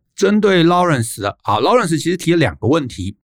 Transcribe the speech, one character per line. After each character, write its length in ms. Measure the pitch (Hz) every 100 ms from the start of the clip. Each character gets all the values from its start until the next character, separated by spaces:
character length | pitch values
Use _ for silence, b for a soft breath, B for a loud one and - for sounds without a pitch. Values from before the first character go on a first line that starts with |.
| _ -
针 240 | 190 208
对 240 | 202 185
Lawrence 560 | 165 180 180 131 113 -
的， 180 | 98 -
啊， 160 | - 107
Lawrence 300 | 151 247 185
其 200 | 156 160
实 60 | 180
提 160 | 160
了 40 | 170
两 200 | 139 139
个 100 | 117
问 220 | 160 127
题。 280 | - 92 -